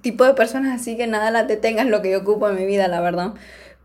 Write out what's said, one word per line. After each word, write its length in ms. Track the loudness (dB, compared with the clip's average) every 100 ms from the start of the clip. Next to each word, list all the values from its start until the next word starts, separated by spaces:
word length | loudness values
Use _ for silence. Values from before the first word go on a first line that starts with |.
tipo 220 | -6 2
de 100 | 4
personas 440 | 4 2 0 -4 -4
así 200 | -6 -6
que 80 | -2
nada 240 | 0 0
las 180 | 0 0
detenga, 360 | 0 0 0
es 40 | 0
lo 140 | 0
que 80 | 0
yo 80 | -2
ocupo 280 | 0 0 0
en 60 | 0
mi 100 | 0
vida, 200 | 0 0
la 140 | 0
verdad. 320 | -2 -2 -6 -8 -18 -20 -20 -6